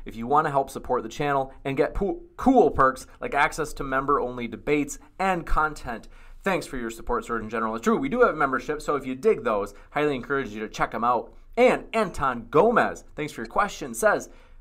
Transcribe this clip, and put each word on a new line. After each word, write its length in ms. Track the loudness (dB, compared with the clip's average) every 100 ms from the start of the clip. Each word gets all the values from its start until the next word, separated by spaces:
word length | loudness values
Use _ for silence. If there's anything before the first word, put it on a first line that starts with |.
If 120 | -14 -10
you 100 | 0
want 200 | 2 2
to 40 |
help 200 | 0 -2
support 340 | -4 -4 -2
the 40 | -2
channel 440 | -4 0 0 -2 -6
and 120 | -4 0
get 180 | 0
po-, 260 | 0 -2 -4 -10 0
cool 340 | 4 6 6
perks 340 | 6 4 2 -8 -12
like 120 | -4
access 380 | 2 2 0 -6
to 100 | -6
member-only 640 | -2 0 2 2 0 -4 -8
debates 500 | -8 -2 0 0 -6 -16 -4
and 260 | -2 -2 0
content 640 | 2 2 -2 -10 -10 -12 -20 -20 -8 -2
thanks 180 | -2 -4
for 120 | -8
your 100 | -8
support, 380 | -8 -4 -4 -2
Surgeon 240 | -4 -4
General. 240 | -2 -2
It's 100 | -2
true, 140 | 0 0
we 100 | 0
do 140 | 2
have 80 | 2
a 40 |
membership, 460 | 2 0 0 -4 -6
so 160 | -2 -4
if 80 |
you 100 | -4
dig 300 | -2 0 2
those, 300 | 0 0 -2 -8 -8
highly 240 | -2 0
encourage 340 | -2 -2 -4 -4
you 120 | -8
to 80 | -10
check 240 | -4 -4
'em 100 | 0
out. 260 | 0 0 -2 -12 -8 2
And 260 | 4 4 0
Anton 540 | -2 -2 0 -2 -2 2
Gomez, 560 | 4 6 6 2 0 -12
thanks 200 | -10 -8
for 80 | -8
your 60 | -4
question, 440 | 0 -2 -2 -10
says, 380 | 0 2 2 -2 -14 -20 -20